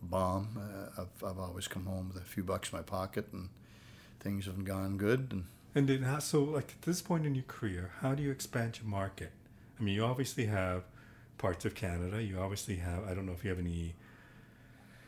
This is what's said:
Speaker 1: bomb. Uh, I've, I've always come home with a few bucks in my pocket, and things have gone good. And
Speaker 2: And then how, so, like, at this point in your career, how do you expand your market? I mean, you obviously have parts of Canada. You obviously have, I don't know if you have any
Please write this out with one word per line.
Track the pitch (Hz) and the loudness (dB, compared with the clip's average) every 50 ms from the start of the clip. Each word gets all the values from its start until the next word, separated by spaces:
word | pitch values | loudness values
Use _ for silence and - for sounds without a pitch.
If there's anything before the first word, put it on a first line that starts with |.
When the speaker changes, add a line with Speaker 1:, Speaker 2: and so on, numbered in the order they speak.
| - | -4
Speaker 1:
bomb. | 87 87 95 92 92 92 98 101 110 110 110 | 0 2 4 4 4 4 2 0 -2 -4 -6
Uh, | 101 107 98 98 95 - - - 90 | -6 -6 -6 -6 -8 -8 -6 -6 -6
I've, | 90 - - 101 101 | -6 -6 -6 -6 -4
I've | 92 92 | -4 -4
always | 92 90 87 92 92 - | -4 -4 -4 -4 -4 -4
come | - 95 90 | -4 -4 -2
home | 95 95 92 92 92 92 | -2 -2 -2 -2 -4 -6
with | 92 | -8
a | 90 | -8
few | - - - 92 | -6 -4 -2 0
bucks | 90 95 104 - - - | 2 0 0 0 -2 -4
in | 85 | -4
my | 85 | -4
pocket, | - 101 92 92 98 - 107 107 - - | -2 -2 0 0 0 0 -2 -4 -2 -4
and | 95 92 95 - - - - - - - - - - - - - - | -8 -8 -8 -10 -14 -18 -20 -20 -20 -20 -18 -20 -20 -20 -20 -14 -6
things | - 101 101 98 95 | -4 -2 0 0 -2
have | 98 92 98 95 | -2 -4 -4 -2
gone | 95 95 95 95 98 98 | -2 0 0 0 0 2
good. | 95 101 104 120 131 135 127 | 4 6 6 6 6 4 0
And | 107 95 90 - - - - - - | -2 -2 -4 -4 -8 -16 -10 0 4
Speaker 2:
And | 147 139 | 4 6
then | 135 135 135 131 | 6 6 4 4
how, | 127 139 151 | 2 2 0
so, | 143 - - 151 139 | 0 4 4 4 4
like, | 147 156 139 120 - - | 4 2 0 -2 -4 -6
at | - - | -6 -2
this | 165 175 175 - | 0 0 0 2
point | - 175 165 151 | 2 2 2 4
in | 147 139 | 4 2
your | 131 127 | 2 0
career, | - - - - 107 92 87 90 87 - - | -4 -6 -2 -2 0 0 0 -2 -4 -4 -2
how | - 135 135 | 0 2 2
do | 143 147 | 2 2
you | 139 135 | 0 0
expand | 135 - - - 123 117 117 113 - | -2 -2 -2 0 0 0 0 -2 -4
your | 110 107 | -4 -2
market? | 101 98 95 98 - - - - - - - - - - - - - - | 0 0 0 0 -2 -6 -10 -10 -10 -14 -20 -20 -20 -20 -20 -14 -6 0
I | 113 | 2
mean, | 101 98 | 2 4
you | 104 113 | 4 4
obviously | 120 127 135 135 123 - - 120 | 4 4 2 0 0 0 0 2
have | 107 107 98 92 90 90 90 87 - - - - - - - - - - - | 4 4 4 4 4 2 0 -2 -6 -12 -18 -20 -20 -20 -20 -20 -20 -8 0
parts | - 98 87 - - | 2 2 2 2 0
of | 107 - | -2 0
Canada. | - - 90 87 87 87 90 101 110 117 | 0 0 0 2 2 0 0 0 0 0
You | 101 95 92 | 0 0 0
obviously | 95 95 101 101 - - 98 | 0 0 0 -2 -2 -2 -2
have, | 90 87 87 87 90 107 | 0 0 0 0 0 0
I | 98 90 | 0 -2
don't | 95 95 | -2 -2
know | 95 87 | -2 -4
if | 85 - | -2 0
you | 101 | 0
have | 92 90 | 0 2
any | 87 87 85 85 85 82 85 - - - - - - - - - - - - - - - - - - - - - - | 2 0 0 0 0 -2 -4 -8 -12 -20 -20 -20 -20 -20 -20 -20 -20 -20 -20 -20 -20 -20 -20 -20 -20 -20 -20 -20 -20